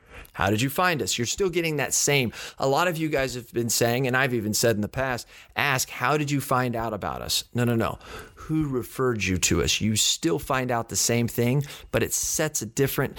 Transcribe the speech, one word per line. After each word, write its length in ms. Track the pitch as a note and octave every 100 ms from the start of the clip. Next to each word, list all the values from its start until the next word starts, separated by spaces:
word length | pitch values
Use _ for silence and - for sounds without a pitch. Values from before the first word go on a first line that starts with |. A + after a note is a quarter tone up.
| - - -
"How 180 | - F#2
did 100 | G#2+
you 80 | C3+
find 320 | - F3+ D3+
us?" 160 | F#2+ -
You're 80 | A#2
still 240 | - G3
getting 280 | E3+ E3 D3
that 160 | B2+
same. 380 | - - C#3+ A#2 - - -
A 80 | C3+
lot 200 | C#3 F3+
of 100 | D#3
you 120 | D#3
guys 240 | C#3+ C3+
have 180 | B2 A#2
been 180 | A#2+ A#2
saying, 360 | - A#2 B2 C3
and 100 | B2+
I've 180 | C3+
even 200 | A#2+ G#2
said 220 | G#2 A#2 G#2
in 60 |
the 60 | G2+
past, 400 | C3 C3 A#2+ - - - -
ask, 340 | C#3 C3 -
"How 280 | - B2 D3+
did 120 | C#3+
you 100 | C#3+
find 360 | - B2+ B2+ A2+
out 180 | A2+
about 300 | G2+ E2+ B1+
us?" 200 | A#1 - -
No, 100 | A#2
no, 120 | A#2+ A2+
no. 220 | F2+ - - - - -
Who 320 | - D#3 D3
referred 560 | B2+ - - C3 A2
you 140 | F#2 F2+
to 240 | - E2+
us? 180 | - -
You 140 | G#2 G#2+
still 420 | - - D#3+ D#3
find 320 | - C3 B2+
out 200 | A#2+ -
the 60 | F#2+
same 320 | - A#2 A#2
thing, 380 | - A#2+ C#3 C#3+ - -
but 120 | A#2
it 100 | G2+
sets 480 | - - - D#3 -
a 60 | G#2+
different 500 | C3+ C3+ - B2+